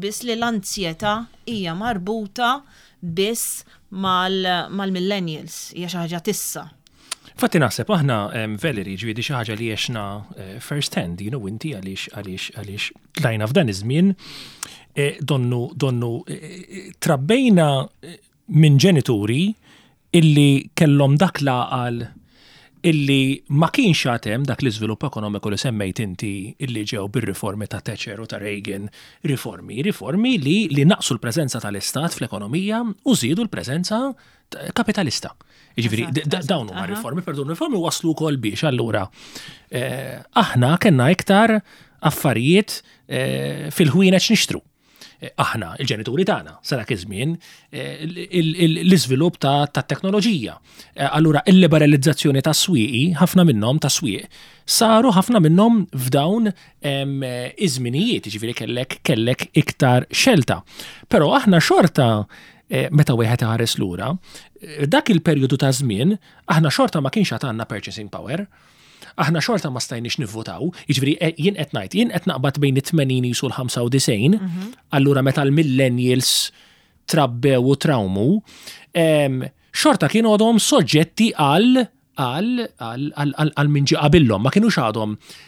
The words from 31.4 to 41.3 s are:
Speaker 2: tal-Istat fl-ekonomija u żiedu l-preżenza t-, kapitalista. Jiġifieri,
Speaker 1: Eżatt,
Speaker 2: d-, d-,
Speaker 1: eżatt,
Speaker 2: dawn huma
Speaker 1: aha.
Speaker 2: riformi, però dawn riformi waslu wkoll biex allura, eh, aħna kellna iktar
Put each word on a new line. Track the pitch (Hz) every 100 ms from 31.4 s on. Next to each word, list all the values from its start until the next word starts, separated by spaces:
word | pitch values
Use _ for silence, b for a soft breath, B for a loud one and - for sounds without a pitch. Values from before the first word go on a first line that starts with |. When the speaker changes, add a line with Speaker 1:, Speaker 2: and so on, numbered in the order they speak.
| 135 117
Speaker 2:
tal-Istat | 104 101 - 139 165 -
fl-ekonomija | 120 101 101 160 196 226 233 -
u | 294
żiedu | 190 117 180
l-preżenza | 226 - 110 156 180 220 269 b b b _
t-, | - -
kapitalista. | - 226 208 147 - - - b b b -
Jiġifieri, | 113 113 131
Speaker 1:
Eżatt, | 131
Speaker 2:
d-, |
d-, | 147 180
Speaker 1:
eżatt, | 151
Speaker 2:
dawn | 165 107
huma | 90 95
Speaker 1:
aha. |
Speaker 2:
riformi, | 104 117 165 170
però | 143
dawn | 139
riformi | 170 320 202
waslu | 165 - 165 151
wkoll | 156 135
biex | 107 107 156
allura, | 123 117 107 95 B B B B B _
eh, | 123 127 127 127 127 - 240
aħna | 196 123 123 175
kellna | 226 131 127
iktar | 180 -